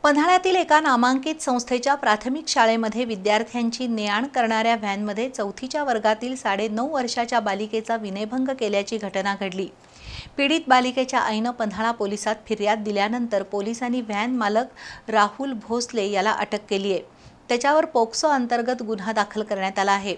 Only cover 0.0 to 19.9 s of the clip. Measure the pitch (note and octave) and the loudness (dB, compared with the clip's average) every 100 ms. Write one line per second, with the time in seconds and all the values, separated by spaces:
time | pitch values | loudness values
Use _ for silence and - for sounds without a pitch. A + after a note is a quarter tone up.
0 | D4 C#4+ E4 F#4 F#4 F#4 E4 D4+ D#4 B3 | 4 4 6 4 4 2 6 4 6 4
1 | A#3+ C4 C#4+ D#4 - B3 A#3+ B3 C4+ C#4+ | 4 2 -2 -4 -2 -2 0 -2 0 2
2 | A#3+ G#3+ B3 D4 D#4 C#4+ A3+ A3+ A3 A3 | 2 2 0 -4 -2 4 4 4 0 -2
3 | A#3+ G#3 G3 G#3+ A#3 A#3+ A#3 A#3 B3+ A3 | -4 -2 2 2 0 -2 -2 -2 -4 -2
4 | G#3 G#3 C#4 C4+ A3+ A3 A3+ A#3 G#3 G3 | 0 -2 0 0 0 2 2 0 0 -4
5 | G#3 G3+ B3+ B3+ G3+ G3 C4 D4+ C#4+ A3+ | -4 -4 -6 -4 -6 -6 -6 -4 0 2
6 | G#3+ A3 A#3+ C4 A3 G3 A3 G#3+ C4+ D4 | 2 0 -2 -4 -2 -2 -2 -2 -2 -2
7 | A#3+ A#3+ A#3+ A#3+ G#3 G3 G#3+ A3 A3 A3+ | -2 -2 0 0 0 -4 -4 -4 -2 -4
8 | G#3 F#3+ G#3+ B3+ C4 C4 G#3+ G3+ G3+ A3 | -4 -6 -4 -2 -2 -2 0 0 -2 -6
9 | G3+ G3 G3 G3 G3 F#3 F#3+ - - - | -4 -2 -2 -2 -4 -4 -8 -10 -20 -20
10 | - - - - C#4 D#4+ D#4+ B3+ B3 B3+ | -16 -14 -10 -2 2 2 4 4 4 0
11 | B3+ B3+ - G#3+ A#3 B3 G#3+ F#3+ A3+ A#3 | 0 0 0 0 -2 -2 -4 0 -2 0
12 | G3+ G3+ G#3+ A3 - G#3 G#3 A3 G#3+ G3+ | -2 -2 -4 -4 -4 -2 2 0 0 0
13 | G3+ A#3+ A#3 G3+ F#3+ G3+ G3+ A#3 B3 B3 | 0 0 0 -2 0 -4 -4 -4 -2 -2
14 | A3 G3+ A#3 B3+ G#3 G#3+ C4 - - - | -2 -4 -2 0 2 2 0 -10 -18 -16
15 | - A3 G#3 - C#4 A#3+ - A#3 A#3 A#3 | 0 4 4 2 -6 -6 -4 -4 -2 -2
16 | G3 G3 G3+ - G3+ G#3 G#3+ G3 G3 F3+ | 0 2 2 0 -2 -4 -2 -2 0 -2
17 | - - - - - A#3+ C#4 D4+ D#4+ B3+ | -4 -20 -20 -20 -4 0 4 4 4 2
18 | A3+ - D#4 C#4 A#3+ A#3+ A#3 A#3+ G#3+ G#3+ | 0 2 2 2 0 0 0 -4 -4 -4
19 | F#3+ A3 G#3 G#3+ G#3 G3 F#3+ G3 G3 | -2 0 0 -2 -4 -2 -2 0 2